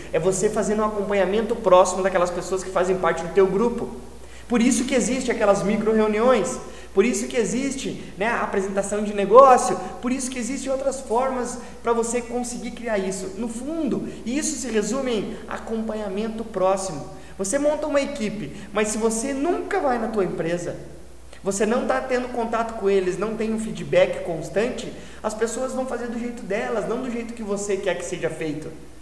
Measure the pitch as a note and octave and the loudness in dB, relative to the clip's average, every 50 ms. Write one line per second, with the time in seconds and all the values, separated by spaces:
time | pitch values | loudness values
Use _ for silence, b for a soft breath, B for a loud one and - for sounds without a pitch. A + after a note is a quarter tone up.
0 | B B - D#3+ D#3+ F#3+ F#3 - G#3+ G#3 G#3+ A3 G3+ G#3 G#3 G#3+ A3 G#3+ G#3+ G#3 | B B -2 0 2 2 2 2 0 0 2 0 0 2 2 2 2 0 0 -2
1 | G3 F#3+ G3+ G3+ F#3 F3+ G3+ A3+ A3 G#3 A#3 - - F#3+ F3+ F3+ F#3+ F#3 - G3 | -2 0 2 2 2 2 2 0 0 0 -2 0 6 8 8 8 8 6 4 0
2 | F#3+ F#3+ F#3 F3+ F3 F3 - F3+ E3+ - F#3+ F#3+ - - - F3 F#3 F#3 F#3+ F#3 | 0 2 2 2 2 2 0 -4 -4 -2 -4 -4 -4 -2 0 0 2 2 2 2
3 | F3+ E3 E3+ E3+ F3 E3+ - G3+ F#3+ F#3+ F3+ G3+ A#3 A#3 A#3 - - - - - | 2 0 0 0 -4 0 4 4 4 6 4 2 2 2 0 -2 -6 -8 -8 -10
4 | - - - B B B B B B - A#3+ A#3+ A#3 B3+ - - B3 B3+ C#4+ B3 | -14 -14 -14 B B B B B B 0 2 4 6 4 4 4 2 2 2 2
5 | G3 G3 B3+ C4 - B3 G#3+ - G#3+ G3+ G3 E3+ E3 F#3+ A3 G#3+ G#3+ A3 A3 A3 | 2 2 0 0 0 -2 0 2 4 4 4 4 4 2 2 2 2 4 4 4
6 | G#3+ G#3+ G#3+ G#3 A#3 B3+ G3+ G#3+ F3+ - - - B B B B B B - G3 | 4 4 2 4 6 6 6 6 4 0 -4 -6 B B B B B B 2 2
7 | G3+ B3 A3+ - B3 - C4 B3+ G#3+ F3 F#3+ B3 C#4 C#4 - - - F#3 - - | 4 4 2 0 -2 0 0 0 0 2 0 -2 -2 -2 -4 -4 -4 -6 -6 -6
8 | - - - - G3 A#3 A#3 - G#3 G#3+ G#3+ G3+ F#3+ G3+ G3 G3 G3 G3 G#3 G#3 | -10 -10 -6 -2 -2 0 0 0 -2 0 0 0 0 0 0 -2 -2 0 -2 -2
9 | G#3+ G#3 G#3 G3+ G3 F#3 G#3+ B3+ C#4 C4+ B3 - - F#3+ F3+ B B B B B | -2 -2 0 0 4 8 10 12 12 12 10 8 6 2 0 B B B B B
10 | - B3 B3+ C4+ A#3+ B3+ - B3+ A3+ A#3+ C#4 B3+ - C4+ C4 C4+ C#4 C#4 - - | -4 -4 -4 -2 -4 -6 -6 -6 -6 -6 -6 -4 -4 -4 -4 -2 0 -2 -2 -2
11 | - - G#3+ A#3+ C4 C4 B3 B3 A#3+ - - B B B B B - A#3 A#3 A3+ | -2 0 0 2 2 2 0 -2 -4 -4 -6 B B B B B 0 2 2 2
12 | A3 A3+ A#3+ A#3+ A#3 - A#3+ B3 A#3+ - - F#3+ G3 B3 - - A3+ A#3 A3 G3 | 2 0 -2 -2 -2 -2 -4 -4 -4 -4 -6 -8 -8 -8 -10 -8 -4 -2 0 0
13 | F#3+ F#3+ F#3+ F#3 F#3+ - - G3 A#3+ A3+ - A#3+ C4 C#4+ E4 E4 D#4 A#3 - - | 0 -2 -2 -4 -6 -8 -6 -6 -6 -6 -6 -6 -6 -6 -4 -2 -2 0 -2 -2
14 | B B B B B A3+ B3+ D4+ D#4 D#4+ D4+ - C4+ A#3+ A3 G#3 G#3 - A#3+ C#4 | B B B B B -4 -2 -2 -2 -2 -4 -4 -4 -2 0 0 0 0 -2 -2
15 | C4 B3+ A#3 G3+ - - B B B - - - - - A3+ A3 A3 A3 G#3+ G#3+ | -2 0 0 -2 -2 -4 B B B -8 -8 -8 -6 -6 -4 -4 -4 -4 -4 -4
16 | G#3+ G3 F#3 G3+ A3 A3 G#3+ A3 A3 - - F#3 F#3 F#3 G3+ G3 - - D#3+ C3+ | -6 -4 -4 -4 -4 -4 -4 -6 -8 -6 -2 0 2 2 2 2 -2 -4 -6 -8
17 | - - B B B B B - G3 G3 C#4 C#4 D4 D4 D4+ D4 D#4+ D4+ C#4 C#4+ | -8 -10 B B B B B -6 -2 -2 0 2 2 2 2 0 -2 0 0 0
18 | C#4 - - A3 G#3+ G3+ - - D3+ - B B B B - G#3 G#3+ G#3+ - A3 | 0 0 -2 -4 -4 -4 -4 -6 -8 -8 B B B B -2 0 0 0 0 0
19 | A3 A3+ A3 A3 A#3+ C#4 C#4 C4+ C#4+ F4 G4 A4 - - G4+ F#4+ D4 C4+ A#3+ A#3 | 0 0 0 0 -2 -2 -2 0 0 0 0 0 -2 -2 0 0 2 2 2 0
20 | A3 A3 A3 G#3 F#3 E3+ - - E3 E3 F3 E3+ E3+ - - - - - - - | -2 -2 0 0 0 0 0 -2 -2 -2 -2 -2 -4 -6 -8 -8 -12 -14 -14 -16
21 | - - - - B B B B - F#3+ G3 - A3 G#3 A#3 C4 - - B3+ C4 | -16 -16 -16 -16 B B B B -4 -2 0 0 2 2 2 2 2 0 0 0
22 | B3+ - B3+ B3 B3 B3 - A#3+ A#3 A3 A#3 A3 A#3 A3+ - - G3 G3 G3 G3 | 0 0 0 0 0 -2 -2 -4 -2 0 0 -2 -2 -2 -4 0 2 4 4 4
23 | F#3 F3+ F3 E3 G3+ A3+ A3 G#3+ A3 A3 A3 A3 A3 G3+ E3+ E3+ E3+ C#3 E3 F3 | 4 2 0 -2 -2 -4 -2 -2 -2 -2 -2 -2 -4 -4 -6 -6 -4 2 4 4
24 | F#3 G3 F3+ - - F#3 E3+ D#3+ D3+ - - F#3+ A3+ B3+ B3 - - E3 B B | 4 4 2 -2 -4 -4 -4 -6 -6 -2 0 0 0 0 -2 -6 -8 -10 B B
25 | B B B B - A3 A3 A3 A3+ A3+ - C4 C4 B3+ A3 B3+ B3+ B3+ A#3+ A#3 | B B B B -6 -6 -4 -2 -2 -2 -2 -4 -4 -4 -4 -4 -4 -4 -4 -6
26 | A#3+ A#3+ A#3 A#3 A#3 A#3+ - - G3+ F3+ A#3+ A#3 B3+ B3 A#3 G#3+ F#3 E3+ A3 B3+ | -6 -6 -6 -6 -6 -6 -8 -8 -6 -4 -4 -2 -2 -2 -2 -2 -2 -2 -2 -2
27 | C4 C4 A3+ A#3+ A3+ A3 - - A3 G3 G3+ G3 G3+ G3+ G3 F#3+ F#3 F3+ F3 F3 | -4 -4 -4 -6 -6 -8 -8 -8 -6 -4 -4 -2 -2 -2 -2 0 0 0 -2 -2
28 | - - - - E3+ D#3+ D#3 - E3 D#3 D3 D3 - - - - - - B B | -4 -6 -4 -4 -4 -4 -4 -4 -4 -4 -4 -6 -8 -10 -12 -14 -16 -16 B B